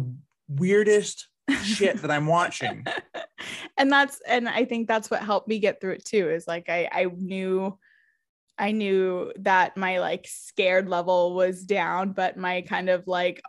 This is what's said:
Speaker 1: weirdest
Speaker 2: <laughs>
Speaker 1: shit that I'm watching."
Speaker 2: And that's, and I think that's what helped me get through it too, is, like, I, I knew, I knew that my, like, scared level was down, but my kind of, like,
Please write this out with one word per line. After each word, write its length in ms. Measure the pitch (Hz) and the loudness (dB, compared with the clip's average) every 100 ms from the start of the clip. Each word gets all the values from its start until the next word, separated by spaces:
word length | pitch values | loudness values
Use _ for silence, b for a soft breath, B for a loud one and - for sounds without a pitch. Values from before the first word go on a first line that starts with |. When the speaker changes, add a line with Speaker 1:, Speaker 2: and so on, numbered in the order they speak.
| 127 135 _ _ - | -2 -8 _ _ -6
Speaker 1:
weirdest 800 | 139 180 202 208 208 202 - - _ - | -2 4 4 6 4 2 -10 -18 _ -4
Speaker 2:
<laughs> 160 | 277 | -2
Speaker 1:
shit 380 | 196 208 190 202 | 0 0 0 0
that 80 | 147 | 0
I'm 160 | 147 151 | 0 2
watching." 580 | 170 - - 120 107 117 - - - - - B B B - | 2 2 -2 -6 -6 -8 -8 -10 -14 -14 -14 B B B 0
Speaker 2:
And 120 | 277 | 4
that's, 300 | 277 269 - - | 4 4 -2 -2
and 220 | 240 233 | 0 0
I 180 | - 254 | 0 0
think 220 | 233 226 | -2 0
that's 220 | 220 208 | 0 0
what 120 | 220 | -4
helped 260 | 214 202 214 | 0 -2 0
me 100 | 220 | 0
get 220 | 196 - | 0 0
through 120 | 190 | -6
it 120 | - | -6
too, 240 | - 214 160 | -2 0 2
is, 180 | 165 170 | -2 -4
like, 220 | 170 175 | -6 -2
I, 200 | 170 165 | -2 -2
I 120 | 175 185 | 0 -2
knew, 720 | 180 185 190 185 185 196 196 _ _ _ _ _ _ _ - | -2 -6 -4 -2 0 -2 -8 _ _ _ _ _ _ _ -4
I 140 | 202 | -2
knew 600 | 214 202 190 185 180 - - | 0 2 2 2 -2 -6 -2
that 400 | 196 185 175 196 | 2 4 4 0
my, 200 | 185 185 | -2 0
like, 260 | 170 185 - | -2 -4 -8
scared 580 | - - - 180 185 190 | -18 -10 0 4 4 2
level 460 | 175 175 180 175 | -2 2 2 4
was 300 | 180 185 185 | 2 0 0
down, 480 | 185 196 170 175 196 | -2 -2 0 -2 -2
but 240 | 196 185 185 | 0 -2 -2
my 240 | 180 180 | -4 -4
kind 280 | 180 180 185 | -4 -4 0
of, 160 | 180 180 | 0 0
like, 340 | 180 180 175 | -2 -2 -4